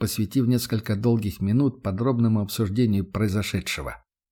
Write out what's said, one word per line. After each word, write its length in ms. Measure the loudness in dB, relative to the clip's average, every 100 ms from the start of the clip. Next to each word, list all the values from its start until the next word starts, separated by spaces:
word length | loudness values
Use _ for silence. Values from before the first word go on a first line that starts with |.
посвятив 480 | -4 -2 -2 2 2
несколько 480 | 2 0 -4 -2 0
долгих 440 | 2 2 0 -2
минут 440 | 0 2 2 0
подробному 560 | -4 -2 0 2 2 2
обсуждению 640 | 0 -2 -2 2 2 2
произошедшего. 1000 | 0 -2 0 0 -2 -4 -4 -8 -8 -12 _ _ _